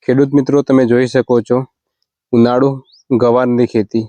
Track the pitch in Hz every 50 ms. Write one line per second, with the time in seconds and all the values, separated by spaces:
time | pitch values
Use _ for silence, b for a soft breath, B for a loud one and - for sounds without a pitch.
0 | _ - 127 131 143 139 135 143 131 - 139 143 131 - 135 131 131 113 120 123
1 | 127 123 - 131 117 _ 123 120 110 - 123 127 135 _ _ _ _ _ _ _
2 | _ _ _ _ _ _ - 117 117 120 123 123 135 139 135 135 - _ _ _
3 | _ _ 135 113 120 120 117 123 127 123 120 120 123 110 - 113 101 - - 113
4 | 113